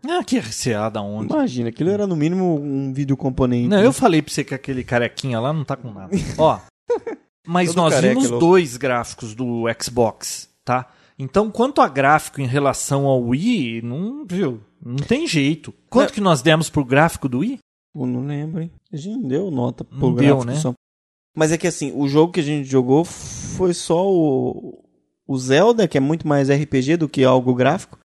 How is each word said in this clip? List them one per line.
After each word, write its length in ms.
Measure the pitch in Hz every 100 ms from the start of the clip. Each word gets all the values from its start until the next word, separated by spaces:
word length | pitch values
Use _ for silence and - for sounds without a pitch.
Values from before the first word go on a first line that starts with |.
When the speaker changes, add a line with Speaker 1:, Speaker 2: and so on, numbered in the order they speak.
| 269
Speaker 1:
Ah, 140 | 330
que 120 | 226 -
R 160 | 117
C 200 | - 131
A 160 | 107 110
da 140 | 107
onde? 300 | 101 107 -
Speaker 2:
Imagina, 340 | 311 262 123 117
aquilo 220 | 113 156
era 160 | 202 202
no 80 | 170
mínimo 420 | 147 185 180 156
um 320 | 143 139 139
vídeo 240 | 131 143 135
componente, 520 | 135 127 127 120 120
Speaker 1:
Não, 100 | 202
Speaker 2:
né? 60 |
Speaker 1:
eu 80 | 226
falei 300 | 262 262 160
pra 100 | 151
você 120 | -
que 100 | 139
aquele 280 | 135 - 127
carequinha 540 | 120 123 117 - 135 117
lá 120 | 123
não 120 | 160
tá 120 | 135 135
com 160 | 123
nada. 240 | 98 95 185 147 -
Ó, 200 | 156 107 - _ _
Speaker 2:
<laughs> 560 | 466 - 392 _ _ -
Speaker 1:
mas 240 | 175 175
Speaker 2:
Todo 60 | 180
Speaker 1:
nós 180 | 165
Speaker 2:
careca 200 | 147 190
Speaker 1:
vimos 120 | - 135
Speaker 2:
é 20 |
louco. 160 | 120 170
Speaker 1:
dois 300 | 185 160 120
gráficos 560 | 135 123 113 - 117
do 300 | 107 127 117 113 113
Xbox, 680 | - 120 113 - - - - _
tá? 240 | - 123 127 _ _ _
Então, 320 | 135 196 214
quanto 320 | 202 254 285
a 60 | 233
gráfico 520 | 135 135 151 - -
em 60 | 135
relação 580 | 139 139 - - 139 139
ao 140 | 135
Wii, 600 | 117 131 208 233 123 117
não, 420 | 117 127 202 285 254
viu? 320 | 175 170 113 104 _
Não 140 | 120 127
tem 300 | 139 247 320
jeito. 480 | 156 139 160 - - _
Quanto 180 | 233 208
Speaker 2:
Não. 60 |
Speaker 1:
que 60 | -
nós 180 | 196 156
demos 300 | 127 156 160
pro 120 | -
gráfico 460 | 127 135 165 - 139
do 120 | 123
Wii? 180 | 202 269 _ _ _
Speaker 2:
Pô, 120 | 151 127
não 180 | 123 139
lembro, 360 | 147 151 160
hein? 80 | 165 _ _
A 60 | 165
gente 240 | 170 226
não 80 | 180
deu 220 | 135 196
nota 340 | 135 123 123
pro 140 | - 135
Speaker 1:
Não 160 | 131
deu, 220 | 120 143 139
Speaker 2:
gráfico 80 | 120
Speaker 1:
né? 80 |
Speaker 2:
só. 180 | 139 156 123 _ _ _ _ _ -
Mas 160 | 156
é 60 | 160
que 80 | 175
assim, 260 | 160 143
o 140 | 107 143
jogo 240 | 143 170
que 80 | 175
a 20 |
gente 240 | 143 151 135
jogou 380 | 131 123 139
foi 680 | 170 - - - - - 185
só 360 | 170 - 170 196
o, 720 | 185 156 131 123 120 165 - _ _ _ _ -
o 100 | 135
Zelda, 480 | 127 135 208 233 180
que 120 | 147
é 20 |
muito 260 | 135 160 160
mais 220 | 143 135
R 160 | 139
P 160 | 151 135
G 160 | 127 170
do 100 | 156
que 140 | -
algo 320 | 127 131 127
gráfico. 440 | 123 127 175 - -